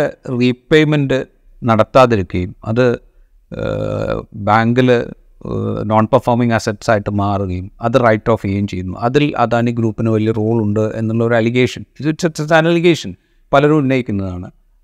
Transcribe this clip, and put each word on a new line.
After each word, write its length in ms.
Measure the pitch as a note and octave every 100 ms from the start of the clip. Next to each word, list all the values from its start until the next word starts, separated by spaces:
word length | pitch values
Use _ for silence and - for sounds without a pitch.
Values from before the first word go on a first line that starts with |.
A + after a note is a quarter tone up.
| D3 - -
റീപേയ്മെന്റ് 920 | B2 B2 B2 - D#3 D3+ D3+ C#3 C3 - _ _ -
നടത്താതിരിക്കുകയും 920 | B2+ A2 G#2+ C3+ B2+ A2 F#2 F2+ F2+ -
അത്, 200 | - A2+ B2+ A#2+ _ _ _ _ -
ഏഹ്, 680 | - A1 G#1 - - G#2+ - - A2+
ബാങ്കിൽ, 460 | G2+ G#2+ A2+ A#2+ B2+
ഏഹ്, 920 | A#2+ - - _ _ - A2 G#2+ G#2+
നോൺ 200 | G#2+ A2 A2
പെർഫോമിംഗ് 480 | B2+ - A#2+ A#2+
അസറ്റ്സ് 360 | A2+ - G#2 -
ആയിട്ട് 200 | G#2+ G2+
മാറുകയും 560 | G#2 G2+ G2 G2 F2+ F#2 -
അത് 160 | A#2 B2
റൈറ്റ് 320 | A#2+ A2 A2
ഓഫ് 120 | A2
ചെയ്യുകയും 240 | G2+ G2 G2+
ചെയ്യുന്നു. 260 | F#2 F#2 F#2
അതിൽ 260 | A#2+ C3+ D3 -
അദാനി 360 | A#2+ A#2 A#2
ഗ്രൂപ്പിന് 380 | A#2 A2+ G#2 A2+
വലിയ 220 | A2 G#2+
റോൾ 240 | A2+ G#2+ A#2
ഉണ്ട് 240 | G#2 G#2 G#2+
എന്നുള്ള 280 | - A2 A2+
ഒരു 100 | A#2
അലിഗേഷൻ, 480 | A#2 A2+ B2 B2 - G#2 -
it's, 260 | C#3 D#3
it's 160 | E3+ D#3 D3+
an 200 | E3 D#3+
allegation 460 | E3+ E3+ D#3+ G2 - _ _ -
പലരും 260 | C#3 D3 D#3
ഉന്നയിക്കുന്നതാണ്. 720 | C3 C3 A#2+ G2+ F#2+ F2+ F#2 - _ _